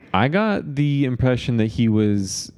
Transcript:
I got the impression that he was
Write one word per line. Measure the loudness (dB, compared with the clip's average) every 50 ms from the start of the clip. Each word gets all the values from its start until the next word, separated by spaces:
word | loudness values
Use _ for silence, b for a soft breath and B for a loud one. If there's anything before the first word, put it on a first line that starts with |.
| -10 -6 -2
I | 0 0 2
got | 0 0 0 0 -2 -2 -4 -4 -2
the | -2 0 0 0 0 0
impression | 0 0 0 0 0 0 0 0 -2 0 0
that | 0 0
he | 0 0 2 2
was | 4 4 2 2 2 0 -2 -4 -6 -8 -10 -12 -16